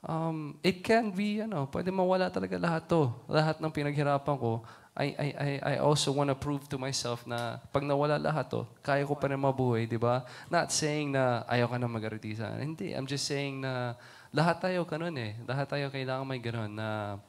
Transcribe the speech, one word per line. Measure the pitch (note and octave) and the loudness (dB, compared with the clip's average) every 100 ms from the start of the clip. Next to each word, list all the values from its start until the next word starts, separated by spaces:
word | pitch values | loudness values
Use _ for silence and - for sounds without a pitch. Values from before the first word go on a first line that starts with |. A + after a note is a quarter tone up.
| D#3+ | -4
um, | D#3+ E3 D#3+ D3+ D3 | -2 -2 -2 -6 0
it | F3 F#3 | 0 0
can | F#3 A3+ A3+ | 4 4 4
be, | F3+ G#3 G#3 | 0 0 0
ano, | A3 F#3 C#3 | -2 -2 -2
pwede | F3 F3+ | -2 -2
mawala | F#3+ F3+ F#3 F#3 | 2 4 4 2
talaga | F#3 F#3 F#3 | 0 -2 0
lahat | F3 E3 - | 2 0 2
to. | E3+ C#3 A2+ - | 4 4 2 0
Lahat | D3+ D#3 D#3 | 2 2 2
ng | D#3+ | -2
pinaghirapan | D3+ D3 D3 C#3+ C#3 C#3+ C#3+ | -2 -2 0 2 2 2 0
ko, | A#2+ A2+ A2+ - - - | 2 0 -4 -20 -18 -4
I, | C#3+ - | -2 0
I, | C#3+ - | -4 -2
I, | C#3+ C#3 | -2 -2
I | - C#3+ | -2 2
also | C3+ D3 - C#3 | 4 4 2 2
wanna | C#3+ C3 | 2 0
prove | C#3+ C#3+ - | 0 -4 -4
to | C#3 | -6
myself | C3 C3 A#2+ A#2+ - | -4 -4 -2 -4 -4
na | A#2+ A#2+ A#2+ - | -4 -4 -6 -2
pag | C#3+ | 0
nawala | C#3+ C#3 D3 D3 | 2 2 4 2
lahat | D3+ D#3 B2+ | 2 0 0
to, | A#2 A2+ - | -4 -4 -8
kaya | - C#3 | 0 2
ko | C#3+ C#3+ | 2 0
pa | C#3+ | 0
rin | C#3 | 2
mabuhay, | C#3 B2+ B2+ A#2 | 2 2 2 2
di | A2+ A#2 | 0 0
ba? | A#2+ B2 C3 - - | 2 2 -2 -14 -2
Not | E3+ D#3+ | 0 2
saying | - D#3 D3+ D3 | 0 0 0 0
na | C3+ B2+ A#2+ - | 2 4 2 2
ayaw | A#2+ A#2+ | 2 2
ka | B2 | 0
na | A#2+ | -2
mag-artista. | A#2 G#2+ A2 G#2+ G#2+ G#2+ A2 | -2 -4 -6 -8 -6 -4 -4
Hindi, | C3 D#3+ G3 - | -6 -6 -6 -6
I'm | C3+ | -4
just | C#3 - | -4 -2
saying | C#3 C#3 C3+ | -2 -2 -4
na | C3+ B2+ B2 A2+ - - - | -4 -2 -4 -6 -14 -20 -6
lahat | C3+ E3 E3+ | 2 4 2
tayo | F#3 F3+ F3 | 0 -2 -2
ganun, | D#3 E3+ D#3 | -4 -4 -4
eh. | A2 G#2+ | -6 -6
Lahat | A#2 C3 C#3 | -4 -4 -2
tayo | C#3+ C#3 | -2 -4
kailangan | C3+ C3 C3 | -4 -4 -4
may | C3+ C3 | -4 -4
ganun | A#2+ A#2 G#2+ | -4 -4 -4
na | G#2 A2 G#2+ G#2 G2+ | -4 -4 -2 -4 -8